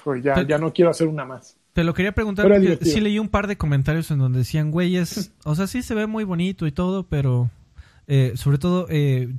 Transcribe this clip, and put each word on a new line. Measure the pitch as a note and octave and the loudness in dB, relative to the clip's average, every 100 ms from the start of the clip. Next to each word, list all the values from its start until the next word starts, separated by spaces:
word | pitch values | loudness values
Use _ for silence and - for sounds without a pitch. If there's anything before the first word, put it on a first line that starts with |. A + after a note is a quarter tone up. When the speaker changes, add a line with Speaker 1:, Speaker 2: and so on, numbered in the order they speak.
| D3+ | -6
Speaker 1:
güey, | B2+ | -2
ya, | C3+ C3+ | 0 0
Speaker 2:
Te | C#3 | 0
Speaker 1:
ya | D3+ | 0
no | D#3+ | -2
quiero | D#3 E3+ | 2 2
hacer | D3+ D#3+ | 4 0
una | D#3 B2+ | -2 -8
más". | C3 - _ _ | -12 -18 _ _
Speaker 2:
Te | - | -2
lo | E3+ | 0
quería | E3+ F#3+ | 0 -2
preguntar | G#3 G#3+ G3 G3+ | 0 -2 2 6
Speaker 1:
Pero | G3+ | 6
es | |
Speaker 2:
porque | |
Speaker 1:
divertido. | F#3 D#3+ | 6 2
Speaker 2:
sí | E3 D#3 | 0 2
leí | G#3 G#3 | 0 0
un | G#3+ | 0
par | G3+ G3+ | -2 -2
de | G3+ | -2
comentarios | D#3 C#3 C3+ D#3+ D#3+ | 0 2 2 0 0
en | D3 | 0
donde | C3 B2+ | 0 0
decían, | A#2+ D#3 D3+ | 0 0 -2
"Güey, | D#3+ F3+ F3+ | 0 0 0
es, | E3+ - G3 _ | -2 -4 -8 _
o | D3+ D3+ | -4 -2
sea, | F#3+ | -2
sí | B3 | -4
se | B3 A3 | -4 -4
ve | A3 | -4
muy | A3 | -4
bonito | G#3 E3+ F3+ F#3+ D#3+ | -4 -2 -2 -2 -4
y | |
todo, | C#3+ F3+ F#3+ F3+ | -2 -2 -2 -4
pero", | D3 C3+ B2 B2 - - - - _ - | -2 0 0 -2 -6 -18 -20 -20 _ 0
eh, | C#3 B2+ B2 | 2 2 0
sobre | C#3+ C#3+ | 0 0
todo, | F3 F3+ F3+ | 2 0 0
eh, | D#3 C#3+ B2+ B2+ | 0 2 0 -2